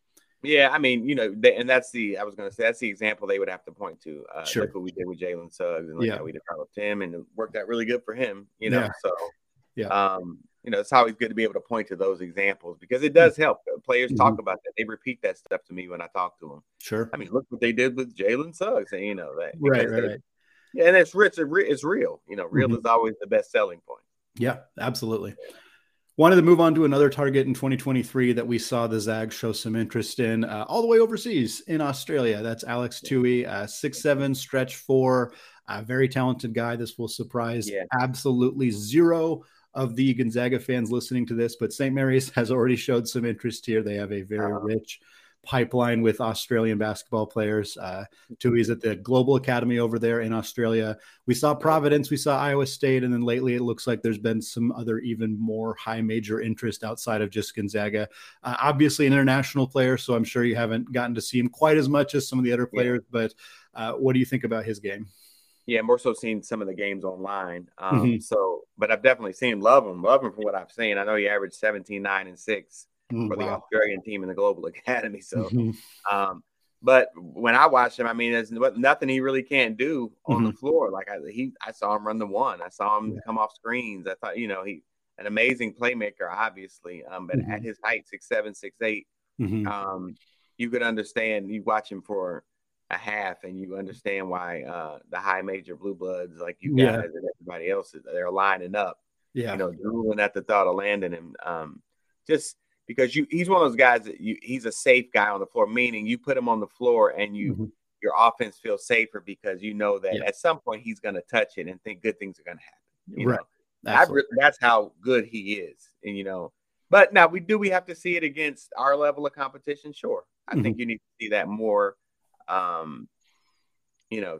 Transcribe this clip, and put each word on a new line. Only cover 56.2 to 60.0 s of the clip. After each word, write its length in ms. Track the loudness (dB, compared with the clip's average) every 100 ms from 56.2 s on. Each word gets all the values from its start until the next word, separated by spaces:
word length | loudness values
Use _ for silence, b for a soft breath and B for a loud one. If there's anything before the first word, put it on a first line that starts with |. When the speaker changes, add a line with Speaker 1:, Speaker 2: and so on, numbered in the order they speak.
| -2 -4
Speaker 2:
interest 420 | -4 -4 -6 -6
outside 380 | -8 -8 -4 -2
of 80 | -2
just 260 | -2 -6 -6
Gonzaga. 540 | -4 -2 -2 -2 -4 B B B
Uh, 120 | -8 0
obviously 480 | 0 4 4 4 4
an 60 |
international 540 | 6 6 4 0 0 0
player, 300 | 2 2
so 180 | 2